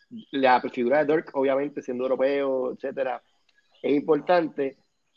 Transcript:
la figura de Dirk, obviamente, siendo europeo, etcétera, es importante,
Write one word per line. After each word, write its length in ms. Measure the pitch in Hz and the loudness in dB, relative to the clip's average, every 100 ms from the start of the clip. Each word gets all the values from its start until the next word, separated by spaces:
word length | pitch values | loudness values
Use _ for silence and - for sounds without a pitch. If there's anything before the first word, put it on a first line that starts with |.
| _ 113 - | _ -20 -8
la 300 | 139 131 123 | 0 4 4
figura 420 | 127 - 120 147 | 2 -2 2 2
de 80 | 143 | 2
Dirk, 180 | 160 - | 0 -2
obviamente, 480 | 139 135 135 143 143 | -2 0 0 -2 -6
siendo 220 | - 123 | -8 -6
europeo, 680 | 131 127 135 143 139 131 127 | -2 0 0 0 0 -2 -4
etcétera, 480 | 110 139 135 131 117 - _ _ _ _ _ | -6 -8 -6 -6 -6 -12 _ _ _ _ _
es 100 | 127 143 | 0 0
importante, 800 | 147 147 147 180 156 - 135 - _ _ _ | 2 0 4 2 2 -4 -6 -8 _ _ _